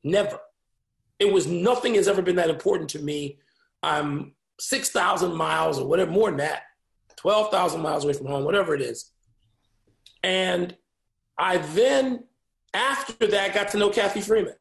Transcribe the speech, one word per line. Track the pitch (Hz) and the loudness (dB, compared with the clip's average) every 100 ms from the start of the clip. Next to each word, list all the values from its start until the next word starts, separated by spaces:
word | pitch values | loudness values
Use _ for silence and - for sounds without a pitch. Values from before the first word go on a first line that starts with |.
Never. | 143 190 202 - - _ _ _ _ _ _ _ | 0 0 0 -4 -16 _ _ _ _ _ _ _
It | 202 | 4
was, | 190 151 | 4 2
nothing | 175 196 247 254 214 | 0 2 2 2 2
has | 180 | 4
ever | 190 | 2
been | 180 180 | 2 2
that | 165 | 2
important | 160 - 185 151 | 0 0 -2 -4
to | 151 | -8
me. | 147 147 143 - _ _ _ _ | -6 -6 -8 -12 _ _ _ _
I'm | 160 151 147 143 160 _ _ _ | -2 -2 -2 -6 -8 _ _ _
six | - 269 - | -6 -4 -2
thousand | - 180 185 180 | -2 0 0 -2
miles | 165 160 160 160 143 | -2 -2 0 0 -2
or | 135 | 0
whatever, | 170 180 | 0 2
more | 180 214 | 2 2
than | 143 | 0
that, | 147 147 - _ _ _ _ - | -2 -4 -10 _ _ _ _ -6
twelve | 175 214 214 | 0 2 2
thousand | 196 180 165 | 0 0 -2
miles | 156 151 | -2 -2
away | 143 | -2
from | 143 135 | -2 -4
home, | 139 | -4
whatever | 139 202 180 | 0 0 0
it | 151 | -2
is. | 123 117 - _ _ _ _ _ _ _ _ _ _ _ | -4 -8 -14 _ _ _ _ _ _ _ _ _ _ _
And | 185 185 185 175 180 - _ _ _ _ _ - | -2 0 0 -2 -4 -8 _ _ _ _ _ -4
I | 180 180 | 0 0
then, | 151 165 247 277 262 240 - _ _ _ _ | -2 2 2 4 0 -2 -8 _ _ _ _
after | 190 254 277 554 226 214 | -2 -2 -2 -6 -2 2
that, | 208 196 | 2 2
got | 196 202 | -2 0
to | 208 | 2
know | 202 | 2
Kathy | 214 202 202 | 4 0 0
Freeman. | 202 220 180 - | 0 0 0 -8